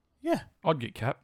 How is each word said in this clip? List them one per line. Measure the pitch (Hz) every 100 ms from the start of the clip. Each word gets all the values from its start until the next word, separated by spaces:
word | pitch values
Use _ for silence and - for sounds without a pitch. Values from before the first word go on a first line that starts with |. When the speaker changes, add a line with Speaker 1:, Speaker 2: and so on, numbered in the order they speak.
| _ _
Speaker 1:
Yeah. | 302 285 - _
Speaker 2:
I'd | - 156
get | 117
Cap, | - 117 -